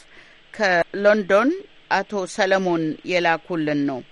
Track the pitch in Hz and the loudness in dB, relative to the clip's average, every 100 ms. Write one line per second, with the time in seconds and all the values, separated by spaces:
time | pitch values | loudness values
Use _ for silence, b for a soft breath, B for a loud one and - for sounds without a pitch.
0 | - B B B _ - 202 175 - 196 | -14 B B B _ -4 0 0 0 0
1 | 202 214 180 196 254 381 - - - 185 | 2 2 4 2 2 -2 -8 -16 -4 -4
2 | 196 208 185 - 190 190 185 170 156 - | -2 -6 -6 -2 0 2 0 -2 -2 -6
3 | - 180 170 160 - 170 147 147 143 127 | -4 0 0 0 -2 -4 -2 -2 -2 -4
4 | - | -10